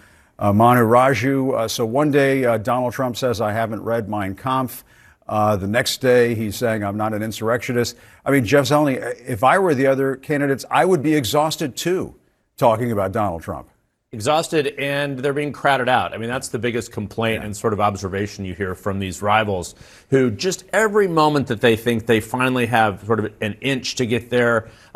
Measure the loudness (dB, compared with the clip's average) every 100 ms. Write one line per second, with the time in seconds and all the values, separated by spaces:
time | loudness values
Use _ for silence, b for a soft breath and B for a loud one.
0 | b b b -2 2 6 6 6 6 6
1 | 4 2 0 0 0 -2 -2 -4 -2 0
2 | 2 4 2 2 2 0 0 -2 -2 -4
3 | -6 -2 -2 0 -2 -2 -4 -4 -4 -4
4 | -2 -4 -6 -6 -4 -2 -4 -8 b b
5 | b b -6 0 2 0 0 0 0 0
6 | 4 4 4 0 -4 -2 -2 -2 -4 -2
7 | -4 -4 -6 -4 -2 -2 0 -2 -2 -6
8 | B B 0 0 4 2 4 2 2 -2
9 | -6 -10 -8 0 4 4 2 2 2 2
10 | 0 -4 -4 -2 0 -2 0 2 4 2
11 | 2 0 2 0 0 -2 -6 -4 -4 -2
12 | -4 -12 _ _ _ 0 2 2 0 0
13 | -2 -2 -2 -4 -8 -10 -12 _ _ _
14 | _ -6 0 0 0 -2 -2 -4 -4 -4
15 | -4 -4 -4 -4 -6 -2 0 2 2 2
16 | 0 -4 -6 -6 -6 -4 -2 -4 -6 -8
17 | -8 -2 -2 -2 -6 -4 -4 0 0 0
18 | -6 -4 -6 -6 -10 -6 -6 -4 -6 -4
19 | -4 -4 2 2 2 -4 -6 -16 B B
20 | B 2 2 0 -4 -6 -2 0 2 2
21 | 2 4 4 2 0 2 2 2 0 -2
22 | 2 0 0 -2 0 0 2 2 2 0
23 | -2 -2 -2 -4 -6 -4 -4 -4 -6 -4
24 | -2 -2 0 0 2 0 B B B